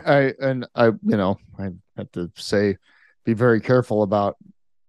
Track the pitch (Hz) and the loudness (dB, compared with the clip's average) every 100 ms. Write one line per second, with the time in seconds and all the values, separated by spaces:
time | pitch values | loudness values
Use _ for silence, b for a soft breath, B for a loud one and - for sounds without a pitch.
0 | 165 143 135 - 135 127 120 - 117 107 | 2 2 2 -2 -4 -4 -6 0 2 2
1 | - 110 95 101 - - 98 87 _ - | -2 0 0 -2 -8 -12 -12 -12 _ -16
2 | - 90 87 - - 104 101 95 b b | -12 -10 -10 -10 -4 0 0 -2 b b
3 | b b - 110 123 113 - 127 120 107 | b b -4 0 2 2 2 0 2 0
4 | 101 104 101 - - _ _ _ | 0 0 -2 -6 -16 _ _ _